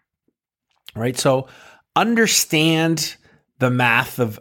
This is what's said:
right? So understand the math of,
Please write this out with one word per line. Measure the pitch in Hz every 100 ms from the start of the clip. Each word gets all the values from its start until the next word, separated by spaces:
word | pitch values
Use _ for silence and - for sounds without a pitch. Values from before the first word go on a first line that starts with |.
| _ _ _ _ _ _ _ _ - 107
right? | 120 117
So | 143 131 127 - - - _
understand | 151 214 233 220 - - 156 160 160 165 160 - - _ _ _ -
the | 127
math | 123 120 120 127 -
of, | 113 104